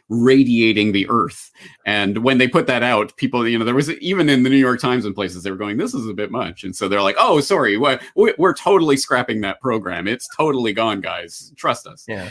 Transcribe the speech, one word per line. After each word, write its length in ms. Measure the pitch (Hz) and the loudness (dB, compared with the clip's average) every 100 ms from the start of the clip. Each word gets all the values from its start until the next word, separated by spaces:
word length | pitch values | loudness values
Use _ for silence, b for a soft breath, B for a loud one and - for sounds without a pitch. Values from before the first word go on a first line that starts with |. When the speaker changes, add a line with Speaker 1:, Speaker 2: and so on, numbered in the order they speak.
| - | -6
Speaker 1:
radiating 840 | 117 120 135 127 117 113 104 107 | 0 4 6 4 4 2 2 2
the 180 | 101 95 | 0 0
earth. 400 | 117 85 - - _ B B - | 0 -2 -6 -20 _ B B -4
And 320 | 104 98 104 | -2 0 0
when 180 | 120 127 | 2 2
they 100 | 127 | 2
put 200 | 170 - | 2 0
that 160 | 123 | 0
out, 340 | 120 110 107 - | 0 0 -2 -4
people, 300 | 135 123 117 | -4 -2 0
you 100 | 117 | 0
know, 80 | 113 | 0
there 80 | |
was, 160 | 127 147 | 0 -2
even 400 | - 175 190 151 | -4 -4 0 2
in 140 | 135 | 4
the 80 | 131 | 4
New 60 | 135 | 4
York 220 | 131 120 | 4 2
Times 260 | 131 123 104 | 0 0 -2
and 100 | 98 | -4
places, 260 | 95 87 | -6 -6
they 80 | 92 | -8
were 80 | 95 | -8
going, 200 | 104 107 | -6 -4
"This 180 | 233 165 | -4 -6
is 120 | 113 | -8
a 60 | |
bit 160 | 98 104 | -6 -6
much." 340 | 120 95 87 | -6 -8 -8
And 120 | 95 92 | -12 -6
so 120 | 95 | -2
they're 140 | 101 | 0
like, 140 | 98 101 | 2 2
"Oh, 220 | 240 160 | 4 4
sorry, 380 | 143 190 120 101 | 2 2 2 2
we're, 220 | 143 131 B - | 2 0 B 2
we're 380 | 220 - 180 | 2 4 2
totally 440 | - - 196 160 135 | 2 2 2 4 0
scrapping 440 | - 127 120 110 | 2 -2 0 -4
that 180 | 98 95 | -4 -4
program. 460 | 131 110 95 87 92 | -4 -4 -4 -6 -4
It's 200 | 123 - - | -6 -6 -2
totally 380 | 156 135 113 | 0 0 -2
gone, 280 | 101 113 101 | -2 -2 -2
guys. 500 | 92 87 85 - - - | -6 -10 -12 -16 -20 -8
Trust 320 | 160 180 - | -4 -4 -6
us." 180 | - - | -18 -12
Speaker 2:
Yeah, 220 | 104 92 | -10 -10